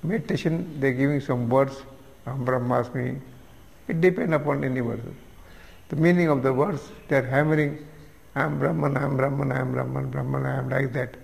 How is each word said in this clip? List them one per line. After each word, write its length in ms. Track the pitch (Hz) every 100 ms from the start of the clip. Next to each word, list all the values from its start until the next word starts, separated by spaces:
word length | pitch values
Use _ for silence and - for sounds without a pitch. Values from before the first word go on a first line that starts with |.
Meditation, 760 | 156 220 - 143 170 165 170 151
they 100 | 135
are 20 |
giving 280 | 127 139 147
some 280 | - 127 117
words, 340 | 131 135 135 - - - - -
"Aham 180 | 131
Brahmasmi." 760 | 123 127 123 123 117 135 123 139 - - - - - - -
It 120 | 160
depends 320 | 180 180 -
upon 300 | 156 147 143
any 180 | 135 127
word. 220 | 117 110 113 - - - - - - - -
The 80 | 147
meaning 320 | 165 175 170
of 160 | 139
the 80 | 131
words, 360 | 131 156 160 - - -
they 80 | 143
are 100 | 120
hammering, 580 | 135 151 156 147 - - - - - - -
"I 60 |
am 160 | 151 151
Brahman, 360 | 143 165 147 139
I 80 |
am 120 | 143 135
Brahman, 340 | 135 139 139
I 100 | 131
am 120 | 131
Brahman, 380 | 127 131 131 135
Brahman, 360 | 135 131 - 67
I 120 | -
am," 100 | 131
like 240 | 131 135
that. 240 | 127 127 -